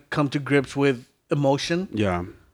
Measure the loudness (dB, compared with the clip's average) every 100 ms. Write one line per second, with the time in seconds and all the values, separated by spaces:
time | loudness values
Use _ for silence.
0 | -4 -2 0 -2 2 2 2 0 2 0
1 | -6 _ -4 0 2 2 0 -4 -2 0
2 | 0 0 -4 -14 _